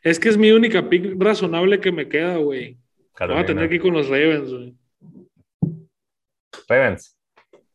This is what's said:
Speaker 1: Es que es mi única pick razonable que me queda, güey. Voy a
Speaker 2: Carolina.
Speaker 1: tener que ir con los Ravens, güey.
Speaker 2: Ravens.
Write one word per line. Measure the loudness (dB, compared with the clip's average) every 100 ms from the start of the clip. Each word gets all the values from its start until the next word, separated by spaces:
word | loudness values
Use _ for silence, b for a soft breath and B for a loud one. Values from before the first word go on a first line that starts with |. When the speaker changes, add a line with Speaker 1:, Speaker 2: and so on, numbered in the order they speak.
Speaker 1:
Es | 0 0
que | 2
es | 4
mi | 6
única | 6 4 0 0
pick | -2 -2 -2
razonable | 0 0 -2 0 0 0
que | -2
me | -4 -4
queda, | -4 -2 -2
güey. | -2 -4 -10
Voy | -18 _ _ _
a |
Speaker 2:
Carolina. | -8 -4 -2 -2
Speaker 1:
tener | -2 -2
que | 0
ir |
con | 0
los | 0 -2
Ravens, | 0 2 0 -4
güey. | -12 -14 _ _ _ -20 -20 -20 _ _ _ -6 -6 -20 _ _ _ _ _ _ -20 0
Speaker 2:
Ravens. | 2 2 -2 -14 _ _ _ _ -20 _